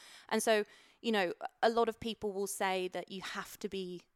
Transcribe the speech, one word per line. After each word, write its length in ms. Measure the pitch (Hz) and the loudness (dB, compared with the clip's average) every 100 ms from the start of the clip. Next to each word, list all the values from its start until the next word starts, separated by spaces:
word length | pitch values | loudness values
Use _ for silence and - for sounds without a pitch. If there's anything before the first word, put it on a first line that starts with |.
| - - - | -16 -18 -2
And 140 | 220 | 0
so, 240 | 220 214 208 - - _ | 4 4 2 -6 -20 _
you 100 | 233 | 0
know, 220 | 208 175 - - - | 2 2 -2 -8 0
a 80 | 233 | 2
lot 180 | 233 233 | 4 2
of 100 | 214 | 0
people 320 | 233 208 214 | -6 -4 -4
will 140 | 190 196 | -2 -4
say 420 | - 196 185 185 | -2 0 0 -2
that 220 | 180 - | -4 -8
you 120 | 190 | -8
have 360 | - 202 180 - | -8 -8 -10 -8
to 80 | 202 | -6
be 320 | 190 180 175 - | -6 -6 -8 -14